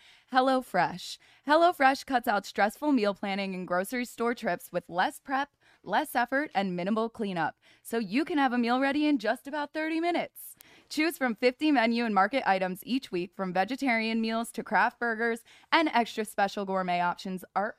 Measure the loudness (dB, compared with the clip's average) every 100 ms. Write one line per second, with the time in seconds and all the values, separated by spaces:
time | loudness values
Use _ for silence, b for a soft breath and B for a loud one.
0 | b b b 2 4 2 0 0 0 -2
1 | -12 -16 b b 2 6 6 6 4 4
2 | -2 -2 0 -2 -2 0 0 2 2 2
3 | 2 0 -4 -2 -4 -6 -2 -2 0 -4
4 | -6 -4 -4 -2 -4 -4 -4 -8 -4 -2
5 | -2 -4 -6 -4 -4 _ b b -4 -2
6 | 0 -2 0 -2 -2 -2 -2 -2 -2 -2
7 | -2 -4 -4 -2 -4 -6 b b -6 -6
8 | -2 -2 0 2 2 2 2 2 2 2
9 | 2 2 0 -2 -6 -8 -6 -4 -4 -2
10 | 0 -2 -4 -10 -20 -20 B B B 0
11 | 0 0 -4 2 0 2 2 4 2 0
12 | 2 2 2 2 2 2 0 -4 -4 -4
13 | -4 -6 -6 -6 -2 0 0 -2 0 0
14 | 0 -2 -2 -2 -4 -8 0 2 2 0
15 | -4 0 -2 -2 b b b 2 4 2
16 | 0 -4 -4 -2 -2 -2 -2 -2 0 0
17 | 0 -4 -8 -8 -6 -4 -4